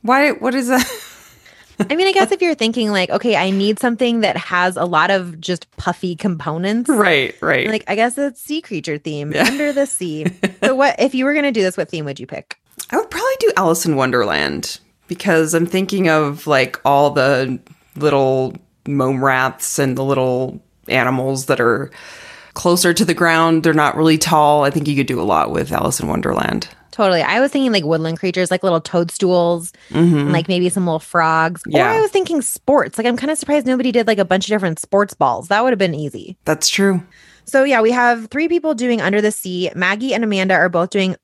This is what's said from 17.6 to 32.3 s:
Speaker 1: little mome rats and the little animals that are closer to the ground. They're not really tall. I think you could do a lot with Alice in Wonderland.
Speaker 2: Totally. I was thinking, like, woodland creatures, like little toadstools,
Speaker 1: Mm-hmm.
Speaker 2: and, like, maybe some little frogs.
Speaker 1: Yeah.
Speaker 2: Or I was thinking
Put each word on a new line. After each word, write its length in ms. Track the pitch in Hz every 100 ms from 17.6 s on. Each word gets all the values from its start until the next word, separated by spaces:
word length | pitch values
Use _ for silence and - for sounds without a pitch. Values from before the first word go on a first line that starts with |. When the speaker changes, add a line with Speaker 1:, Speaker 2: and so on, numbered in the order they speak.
| _ - _ -
Speaker 1:
little 600 | 151 143 135 131 131 - _ _ -
mome 360 | 143 131 131 135
rats 540 | 131 131 - - -
and 180 | 139 127
the 60 |
little 580 | 135 131 127 123 131 - _ _ -
animals 600 | 127 123 131 131 135 131
that 120 | 135
are 300 | 120 120 139 - - - - - -
closer 400 | - 180 175 175
to 100 | 170 165
the 80 | 170
ground. 480 | 170 160 165 165
They're 100 | 160
not 240 | 156 147 -
really 220 | 160 156
tall. 440 | 160 160 147 151
I 60 | 139
think 180 | 151 147
you 80 | 139
could 120 | 139
do 120 | 127
a 40 |
lot 260 | 90 82 62
with 200 | 80 80
Alice 280 | - - -
in 80 | 76
Wonderland. 600 | - - - - - - - _
Speaker 2:
Totally. 300 | - 202 175
I 180 | 147 202
was 120 | 269
thinking, 200 | 277 262
like, 140 | 208 151
woodland 340 | 160 160 165
creatures, 320 | 190 180 180
like 120 | 185
little 180 | 190 165
toadstools, 920 | - 180 170 - 185 180 170 170 170 - -
Speaker 1:
Mm-hmm. 260 | - 170 156
Speaker 2:
and, 160 | 143
like, 140 | 170 165
maybe 200 | 180 180
some 160 | 185 180
little 140 | 160
frogs. 640 | - 175 160 160 160 170 -
Speaker 1:
Yeah. 220 | 160 269
Speaker 2:
Or 100 | 453
I 40 |
was 100 | 427
thinking 300 | 403 370